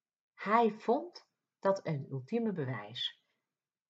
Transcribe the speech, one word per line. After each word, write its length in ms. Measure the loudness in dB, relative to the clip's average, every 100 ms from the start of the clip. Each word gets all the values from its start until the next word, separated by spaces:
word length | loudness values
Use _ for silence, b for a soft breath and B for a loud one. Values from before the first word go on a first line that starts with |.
| _ _ _
hij 380 | -10 2 4 4
vond 540 | 2 2 0 0 -14 _ _ _ _
dat 280 | 0 0 0
een 200 | -4 -4
ultieme 420 | -8 -4 -2 -2
bewijs. 720 | -2 -4 -6 -8 -6 -6 -8 _ _ _ _ _ _